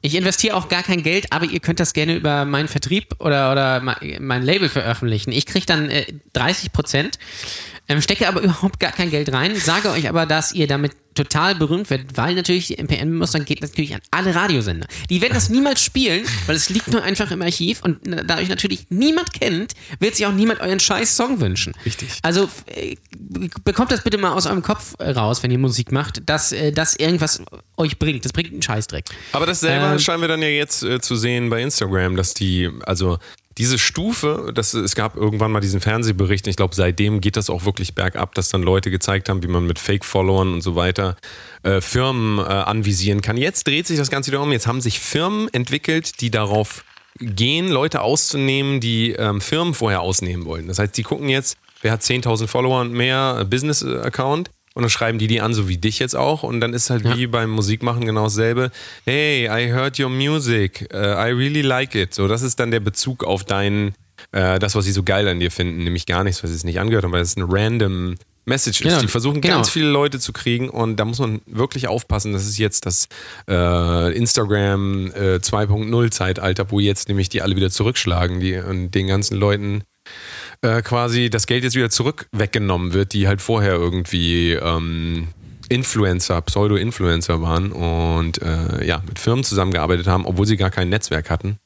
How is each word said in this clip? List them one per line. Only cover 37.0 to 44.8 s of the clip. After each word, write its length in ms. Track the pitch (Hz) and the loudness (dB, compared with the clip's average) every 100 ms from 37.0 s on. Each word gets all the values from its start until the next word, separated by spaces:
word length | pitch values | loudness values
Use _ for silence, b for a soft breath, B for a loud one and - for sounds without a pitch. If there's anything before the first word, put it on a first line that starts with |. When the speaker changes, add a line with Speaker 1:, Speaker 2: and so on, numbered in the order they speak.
| 104 104 | 2 2
Speaker 2:
geht 160 | 101 - | 0 -2
das 120 | 95 | -2
auch 160 | 87 92 | -2 -2
wirklich 300 | 98 87 - | -2 -4 -2
bergab, 400 | 90 - 98 - | -2 -2 -4 -2
dass 140 | 92 | -2
dann 120 | 95 | 0
Leute 300 | 87 95 92 | 2 2 2
gezeigt 380 | 92 - 98 95 | -2 0 -2 0
haben, 120 | 95 | -2
wie 60 | 87 | 0
man 180 | 87 87 | 0 0
mit 140 | 82 | -2
Fake-Followern 720 | - 101 - 98 95 95 95 | 0 -2 0 0 2 4 2
und 80 | 87 | 0
so 140 | 87 85 | -2 0
weiter, 420 | 90 92 98 87 B B B B | 0 0 -2 -4 B B B B
äh, 180 | - 98 | 0 0
Firmen, 560 | - 123 131 127 110 104 | 2 0 0 0 0 0
äh, 60 | |
anvisieren 800 | 80 98 - 110 104 92 95 101 | 0 0 0 0 0 0 2 0
kann. 140 | 101 113 | 0 0
Jetzt 300 | 147 - - | 0 0 0
dreht 220 | 143 170 | 0 0
sich 100 | 160 | 0
das 140 | 135 | 0
Ganze 200 | 139 135 | -2 -2
wieder 120 | 139 | -2
um. 80 | 147 | 0
Jetzt 160 | 127 120 | 0 0
haben 120 | |
sich 200 | 127 | 0